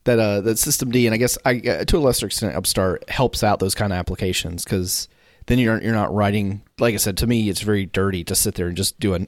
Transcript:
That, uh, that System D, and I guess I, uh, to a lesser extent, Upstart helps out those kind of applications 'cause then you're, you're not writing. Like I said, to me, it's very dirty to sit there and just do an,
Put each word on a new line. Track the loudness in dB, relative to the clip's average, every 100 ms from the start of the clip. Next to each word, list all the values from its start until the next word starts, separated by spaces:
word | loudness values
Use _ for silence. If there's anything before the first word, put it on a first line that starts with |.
That, | 0 2
uh, | 2 0
that | 0 0
System | 0 -2 0
D, | 2 2
and |
I | 2
guess | 0 0
I, | -2 0
uh, | -2 -2
to | 2 2
a |
lesser | 4 2 -2
extent, | -4 -4 -2
Upstart | -2 0 0 -2 -4
helps | -2 0 0
out | 0 2
those | 0 0
kind | -2
of | -2
applications | -2 -2 -2 -2 -4 -8
'cause | -2 -2 -2 -4 -6 _ _ _ 0
then | 2
you're, | 4 2
you're | 0
not | 0 0
writing. | 2 2 2 -2 -4 -10 0
Like | 0
I | 2
said, | -2 0
to | 2
me, | 2 2
it's | 0
very | 0 0 0
dirty | 0 0 0
to | -2 -2
sit | -2 -2
there | -2
and | -2
just | -4 -2
do | 0
an, | 0